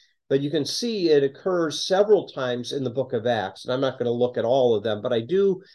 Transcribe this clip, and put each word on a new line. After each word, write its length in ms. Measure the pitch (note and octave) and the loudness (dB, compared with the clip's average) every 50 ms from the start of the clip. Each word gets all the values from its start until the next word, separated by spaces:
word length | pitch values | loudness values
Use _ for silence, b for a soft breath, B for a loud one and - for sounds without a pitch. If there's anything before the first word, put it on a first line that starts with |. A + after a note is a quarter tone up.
| b b b b b _ | b b b b b _
but 100 | C3+ C#3 | -2 0
you 100 | C#3+ C#3+ | 0 0
can 140 | D3 D#3+ C#3 | -2 -4 -4
see 460 | C3 - - A#3+ A#3+ A3+ G#3 F3 E3 | -4 -6 -6 -4 -4 -4 -2 2 4
it 120 | D3+ C#3+ | 4 4
occurs 640 | C#3 C#3 C#3 - - F#3+ F#3 F3 E3 D#3 C#3+ - - | 4 2 -2 -4 -4 -2 0 0 0 -2 -4 -6 -4
several 440 | - - F#3 G3+ G#3 G#3+ F3+ C#3 - | 0 2 2 6 6 4 4 4 -2
times 420 | - C#3+ C3 B2 B2 B2 A#2+ - | -8 -6 -4 -4 -4 -4 -6 -6
in 140 | C3+ D3 C3+ | -6 -4 -4
the 40 | B2 | -4
book 220 | A2+ C3+ B2+ B2+ | -2 -4 -4 -2
of 160 | C3 A#2 G#2 A#2+ | -4 -2 0 0
Acts. 380 | A#2 A2 F#2+ G2 - - - | 0 0 -2 -4 -8 -10 -6
And 80 | - B2+ | -4 -2
I'm 80 | C3+ | -2
not 180 | C#3 C3 B2+ - | -2 -2 -2 -2
gonna 120 | A#2+ A#2+ | -2 -2
look 260 | A#2+ A#2+ B2 A#2+ B2 A#2+ | 0 0 0 0 0 -2
at 80 | A2 | 0
all 280 | A2+ B2+ C3+ B2+ A#2+ A2+ | 2 2 4 4 4 2
of 80 | G#2 | 2
them, 200 | G2 A2+ G#2+ G#2 | 0 -2 -4 -2
but 100 | G2+ B2 | -2 -2
I 80 | A#2+ A#2 | -2 -2
do 420 | A#2 A#2 F3 G3 G3+ G3 F#3 F#3 B B B | -2 0 0 2 2 2 0 -2 B B B